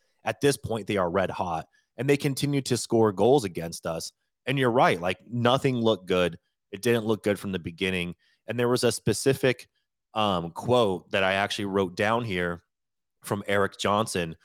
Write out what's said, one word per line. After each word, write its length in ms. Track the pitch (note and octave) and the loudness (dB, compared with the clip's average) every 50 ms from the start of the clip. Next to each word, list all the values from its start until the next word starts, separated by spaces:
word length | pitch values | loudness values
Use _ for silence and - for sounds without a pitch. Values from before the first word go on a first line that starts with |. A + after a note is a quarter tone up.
| _ _ _ _ _ | _ _ _ _ _
At 180 | A2+ A#2 - | -8 -4 0
this 160 | C#3+ C#3+ C#3 - | 0 0 0 0
point, 300 | - - A2+ A2 G2 - | -4 -6 -6 -6 -4 -2
they 100 | G#2+ G2 | -2 0
are 120 | F2+ E2+ | 0 0
red 220 | F2 G2 F#2 F2 | 0 0 -2 -2
hot, 360 | - - G2 F2 E2 D#2+ - - _ _ _ _ _ - | -2 -4 -4 -4 -4 -6 -6 -10 _ _ _ _ _ -6
and 120 | B2 C#3+ | 0 0
they 80 | C#3+ C#3+ | 0 2
continue 440 | - D3 C3 - - C#3+ C#3+ C#3 | 0 -2 -2 -2 -2 -2 -2 -2
to 160 | C3 - B2+ A2+ | -2 -2 -2 -4
score 340 | - - A#2 A2+ A2 G#2+ | -2 0 2 4 4 4
goals 320 | F#2+ F#2 G2+ A#2+ C#3 D3 G#2 | 2 2 4 4 4 4 2
against 420 | F#2+ D#2+ E2+ E2 E2+ D#2+ - - | -2 -6 -8 -8 -10 -10 -10 -8
us. 260 | F2 E2 E2 - - - _ _ _ _ _ _ | -8 -8 -6 -8 -10 -14 _ _ _ _ _ _
And 120 | C3 C#3 C#3 | -6 -2 0
you're 140 | C3 B2 | 0 2
right, 280 | A2+ C3 D#3+ E3+ A2 E2+ | 4 4 4 4 2 0
like, 180 | F2 F2+ F#2+ - - - | -2 -4 -4 -4 -8 -8
nothing 460 | A#2+ A#2+ A#2 A#2+ B2+ C3 - C#3 B2+ | -6 0 2 4 2 4 2 0 0
looked 320 | A#2+ A2+ A2 A2 F2+ F#2 F2+ | 2 2 2 2 0 0 0
good. 300 | F#2 F2+ F2+ E2+ E2 - _ _ _ _ _ _ | 2 2 2 2 0 -6 _ _ _ _ _ _
It 100 | G2+ G2 | -14 -4
didn't 240 | G2+ A#2+ A#2+ A#2 G#2+ | 0 2 2 2 2
look 180 | A2 A2+ G2 - | 0 -2 0 0
good 160 | G#2 G2+ F2+ | -2 -2 -2
from 120 | - G2+ | -2 -6
the 80 | F#2+ F2+ | -6 -6
beginning. 560 | D#2 F2 E2+ E2 F#2+ F#2 F#2 F2+ F2 F2 F2 - _ _ _ _ _ - | -6 -8 -6 -4 -2 -2 0 -2 -4 -6 -8 -12 _ _ _ _ _ -8
And 120 | A#2+ A#2+ | -4 -2
there 100 | A#2+ A#2+ | 0 2
was 140 | B2+ B2 - | 2 2 2
a 80 | A#2 | 0
specific, 760 | - - - A#2 G#2+ - - C3+ C3 - - B2+ B2 - - - _ _ _ _ _ _ _ _ - | 0 0 -2 -2 -2 0 2 0 2 2 2 0 0 0 -6 -14 _ _ _ _ _ _ _ _ -4
um, 360 | A2+ G#2+ G2+ F#2+ F2 E2+ E2+ | -2 0 0 0 0 -2 -4
quote 600 | - - - A#2+ B2 B2 A#2 G2 F#2 E2+ - _ | -8 -8 -2 2 2 4 4 2 0 -2 -6 _
that 120 | - G2 F#2+ | 0 2 2
I 100 | F#2+ G2 | 2 2
actually 320 | G2 G2+ G2+ - - G2+ | 2 0 0 -2 -4 -4
wrote 300 | G2 F#2+ G2 G2 F2+ F2+ | -2 0 0 0 0 -2
down 280 | G2+ G#2 G#2+ A2+ A#2 B2 | -2 0 0 2 0 -2
here 400 | A#2 F#2 F2+ F2 F2 E2+ E2+ - _ _ _ _ _ _ _ _ _ _ _ - | -2 -4 -2 -2 -2 -4 -6 -10 _ _ _ _ _ _ _ _ _ _ _ -8
from 200 | - A2 G2+ - - | -6 -6 -4 -2 -2
Erik 300 | G2+ G2+ G2 F#2+ - - | 0 0 0 0 -2 -2
Johnson, 580 | - G2 G2+ G#2 A2 - - F#2+ E2+ E2 E2 - _ | -2 0 2 2 0 0 -2 -4 -4 -4 -6 -12 _